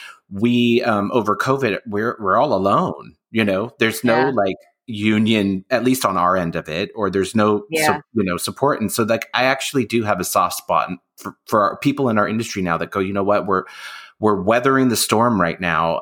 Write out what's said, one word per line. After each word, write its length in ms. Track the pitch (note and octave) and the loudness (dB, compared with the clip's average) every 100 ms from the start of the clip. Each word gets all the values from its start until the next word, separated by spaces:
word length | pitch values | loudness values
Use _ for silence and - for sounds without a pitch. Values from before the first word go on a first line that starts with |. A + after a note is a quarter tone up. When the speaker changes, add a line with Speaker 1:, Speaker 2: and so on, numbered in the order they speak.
| - - - | -20 -20 -14
Speaker 1:
we, 500 | G2 A#2+ A#2+ A#2+ A#2 | -2 0 2 2 2
um, 280 | A#2 G#2 G2+ | 0 -2 -2
over 220 | B2+ G#2 G2+ | -2 0 -2
covid, 440 | C3 C#3 B2 F#2 A#2 | -2 0 -2 -4 -4
we're, 280 | G2+ A2+ - | -4 -4 -4
we're 180 | G2 G#2 | 0 2
all 160 | D3 | 2
alone, 600 | G2 G2 B2 F3 D2 - - _ | 2 2 2 0 -6 -14 -20 _
you 120 | A2 | -2
know? 280 | G#2 F#2+ A#2 - | 0 0 -2 -2
There's 240 | A2+ - | -2 0
no, 140 | A#2+ A#2 | 2 2
Speaker 2:
Yeah. 140 | C#3 | 2
Speaker 1:
like, 220 | A#2+ G2 F#2+ _ _ - | 0 -2 -4 _ _ -10
union, 800 | G#2 G#2+ G#2+ A2 A2 G2 F#2+ - | -2 2 2 4 2 2 -2 -2
at 120 | A#2+ | 0
least 220 | B2 B2+ G#2+ | 0 0 0
on 100 | F#2 | 2
our 220 | F2 F#2 | 2 2
end 180 | E2+ E2 | -2 -4
of 140 | D#2 | -6
it, 220 | D#2+ G2+ | -6 -6
or 160 | A2+ G2 | -4 -2
there's 240 | G2 F#2 | 0 0
no 280 | A2+ G#2+ G#2 | 2 2 2
su-, 40 | - | -2
Speaker 2:
Yeah. 300 | D#3+ D3+ D3 - | 0 0 0 -4
Speaker 1:
you 100 | A2 | -2
know, 140 | F#2 F2 | 0 -2
support. 440 | - - C#3 - | -6 -2 0 0
And 100 | G#2+ | -2
so, 100 | - | 0
like, 240 | G#2+ A2+ - | 0 0 -2
I 120 | A#2 C3 | 0 0
actually 380 | C3+ - C#3 A#2+ | 0 -2 -2 0
do 180 | A#2 | 0
have 160 | G#2+ F#2+ | 0 -2
a 40 | |
soft 340 | F2 G2+ F2 - | 0 0 0 -2
spot 320 | - E2 A#1+ | -2 0 0
in, 100 | F2+ _ - | -6 _ -16
for, 180 | G2 - - | -14 -14 -2
for 140 | A2 | 2
our 160 | G2+ - | 2 0
people 280 | C#3+ C#3+ C3 | -2 0 0
in 100 | A2 | 2
our 80 | G2 | 0
industry 340 | A2 A2+ G2+ | -2 -4 -4
now 160 | F2+ D#2+ | -2 -2
that 140 | E2+ | -2
go, 80 | G2+ | -2
"You 120 | F#2+ | -2
know 100 | G2 | 0
what? 240 | G2 G2+ F#2 | 0 0 0
We're, 160 | F#2 - - - - - - | -2 -2 -12 -16 -18 -20 -2
we're 200 | G#2+ G2 | 0 2
weathering 500 | F#2 A#2 C3+ C3+ B2+ | 2 2 2 4 2
the 60 | G#2+ | 2
storm 460 | - A2 A#2+ G#2 | 2 2 4 2
right 180 | E2+ E2 | 0 0
now, 420 | F2+ D#2+ E2 D#2 | -2 0 0 -2